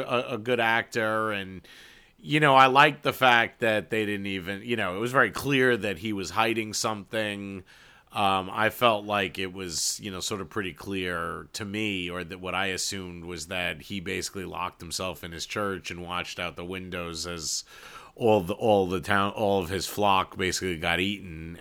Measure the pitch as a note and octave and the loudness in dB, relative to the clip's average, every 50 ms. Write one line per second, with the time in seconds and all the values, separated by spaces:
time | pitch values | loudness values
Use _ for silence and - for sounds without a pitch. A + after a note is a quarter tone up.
0 | C3 B2+ B2+ A#2+ B2+ B2+ B2+ A2 G#2+ B2 B2 A#2 A2+ A2+ A2+ A#2 A2 - - A#2+ | 0 0 0 0 0 -2 -4 -4 -2 0 2 4 4 4 4 2 0 0 -2 0
1 | A2 G#2+ A2 A2 A2 A2 G#2 G2 F#2+ F#2 F#2+ F2+ - - - - - - - - | 0 2 2 0 0 0 -2 -4 -4 -6 -10 -14 -16 -18 -20 -20 -20 -20 -20 -20
2 | - _ _ _ - D3+ D3 D3+ D3+ C#3+ C3+ C3+ C3 C3 C3 C#3 D3 D3+ C#3 C#3+ | -20 _ _ _ -4 0 2 4 6 8 10 10 10 10 10 8 8 6 6 0
3 | - C#3 A#2+ - C3 B2+ A#2+ A#2 A2+ G2 - - A#2+ A2+ G#2+ G#2 F#2+ - A#2 A2 | -2 -2 2 4 6 6 8 6 4 2 0 0 2 2 2 2 0 0 0 0
4 | G#2+ G2+ G#2 G2+ G2 G2+ G2 F#2+ E2+ F#2 G2+ G2 A2 A#2+ A#2 A2 G2+ F2+ F2+ G2+ | 0 0 -2 -4 -4 -4 -4 -4 -4 -6 -6 -6 -4 -2 -2 0 0 -2 -2 -2
5 | A#2 B2 B2+ C3+ A#2+ G2+ E2+ - B2 C3+ C#3+ C3 B2+ B2+ A#2+ G#2 G2+ G2+ F#2+ E2 | -2 2 4 4 4 4 2 -2 -2 2 4 4 4 4 4 2 0 -4 -4 -4
6 | G2 A2 G#2 G2 F#2 E2+ F#2+ A2 A2+ A#2 A2+ A2+ A2 G#2+ G2+ - - A2+ G#2+ G2+ | -4 -4 -4 -4 -4 -2 0 2 2 2 2 -2 -4 -4 -4 -4 -2 -2 -4 -6
7 | F#2 - - A2 G#2+ G#2 G2+ G2+ G2+ G2 G2 F#2 - - - - - - - - | -8 -6 -4 -2 -2 -2 -4 -6 -8 -8 -10 -12 -14 -16 -20 -20 -20 -20 -20 -20
8 | _ _ - A2 G2+ G2 F#2+ F#2+ F#2 F#2+ G#2+ A2 G#2+ G#2+ G#2+ - B2 A#2 A2 G#2 | _ _ -2 0 2 2 2 2 0 -2 0 0 0 0 2 2 4 4 4 2
9 | G#2 G#2 G#2 G2+ G2 F2+ - G2 F#2+ F#2 F2+ G2 F#2 F2 D#2+ D2+ - - - - | 0 0 0 0 0 -2 -4 -6 -6 -6 -6 -8 -8 -6 -4 -2 -2 -2 -2 -4
10 | G#2+ G#2 F#2+ F2+ E2 - A2 G2 F#2 D2+ - A2 G2 F2+ D#2 - - G2 G2 F#2+ | -6 -8 -8 -6 -4 -4 -4 -6 -6 -6 -6 -6 -6 -6 -8 -10 -8 -6 -4 -4
11 | F#2 F2+ F2 E2+ E2+ E2 E2 E2 D#2+ - - - A2 G2 G2+ G#2+ A2 G#2 G2 F#2 | -2 -2 -4 -4 -4 -6 -8 -10 -12 -12 -10 -10 -8 -6 -4 -4 -2 -2 -2 -4
12 | F2 F2 F2 F2+ F2 D#2+ F#2 F#2 F#2 F#2 F2+ F#2 F#2+ F#2+ F#2 E2+ - - G#2 G2 | -4 -6 -6 -8 -8 -10 -10 -10 -6 -4 -2 -2 -2 -2 -2 -4 -4 -4 -6 -6
13 | F#2 F2+ F2 F2 E2 F2 F2+ E2 D#2 E2+ F#2+ F2+ F2+ F2 F2+ D2 - - G2+ G2 | -8 -10 -10 -10 -10 -10 -10 -10 -8 -6 -4 -4 -4 -4 -4 -6 -8 -8 -8 -8
14 | E2 F#2+ F#2 F#2 F2 - - G2 F2+ E2+ E2 E2 F2+ F2+ - - F2 E2 D#2+ - | -6 -6 -6 -6 -6 -8 -8 -10 -10 -8 -6 -6 -6 -6 -8 -10 -12 -10 -8 -6
15 | F#2 F#2 E2+ - - F2 E2+ D#2+ - - - A2 G#2 G2 F#2+ E2+ - - F2+ F2 | -6 -6 -8 -8 -12 -12 -10 -10 -10 -8 -6 -4 -4 -4 -4 -6 -8 -10 -10 -10
16 | F2 F2 F2+ F2 E2+ - - - F2+ E2+ E2 F2+ F2 F2 F#2 F#2 F#2 F#2 F2+ F2+ | -8 -6 -6 -6 -6 -6 -8 -8 -8 -8 -8 -8 -10 -8 -8 -8 -8 -8 -8 -8
17 | E2+ E2+ E2 D#2+ D#2+ F2 E2+ E2 D#2 D2 - - - - - - - - - - | -8 -8 -8 -8 -8 -8 -8 -6 -6 -6 -6 -6 -8 -10 -16 -20 -20 -18 -18 -20
18 | - - - - B2 A2 A2 G#2 F2 F2 G#2 - A#2+ A2+ G#2 G2 F#2+ F2+ F#2+ F#2 | -20 -16 -4 2 4 6 6 6 4 0 -2 0 4 4 6 6 4 2 0 -2
19 | - - G2+ G2 G2 G2+ - A2+ A2 G2 G2+ G2 F2 D#2 G2 F#2+ - - - - | 0 0 0 2 0 0 0 0 0 2 2 2 0 0 -2 -4 -4 -4 0 2
20 | G#2 G2+ G2 F#2 F2+ - - F#2+ F#2 F2+ E2 - F#2 F#2 F2 D#2+ E2+ E2+ E2+ E2+ | 4 4 4 4 2 0 -2 -2 -2 0 0 0 -2 -2 -2 -2 0 0 2 2
21 | F#2+ G2 G#2 F#2+ F#2+ F2+ D#2+ D#2+ D#2+ E2 E2+ - | 2 0 -2 -4 -8 -12 -12 -10 -10 -12 -12 -8